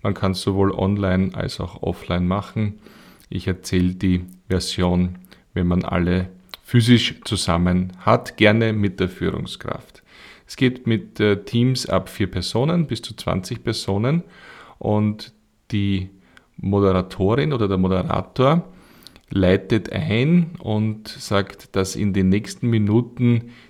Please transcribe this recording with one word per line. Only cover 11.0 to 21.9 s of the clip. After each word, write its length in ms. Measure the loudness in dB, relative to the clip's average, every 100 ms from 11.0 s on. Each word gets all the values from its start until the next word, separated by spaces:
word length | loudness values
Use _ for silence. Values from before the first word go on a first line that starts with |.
| -4 0
äh, 240 | 2 2
Teams 420 | 0 0 2 0 -2
ab 220 | -2 -2
vier 180 | -4 -4
Personen 600 | -2 -4 -2 0 0 0
bis 160 | -4
zu 120 | -8
zwanzig 480 | -10 -4 -4 -4 -6
Personen 600 | -4 -4 -2 0 2 0 -2 -18 -20 -20 -20 -8
und 560 | -2 2 0 -2 -12 _ _ _ _
die 380 | -2 0 -2 -4 -14 _ -20 _ -8
Moderatorin 960 | 0 4 4 4 0 0 2 2 0
oder 160 | 0 0
der 80 | 2
Moderator 880 | 2 2 0 -2 -4 0 2 2 0 -16 -20 -20 -20 -20 _
leitet 640 | 0 4 2 2 -2 -2
ein 600 | -6 -2 0 2 2 2 -6
und 500 | -4 -2 -2 -4 -12
sagt, 680 | -16 -2 0 0 -8 -6 -2
dass 200 | -2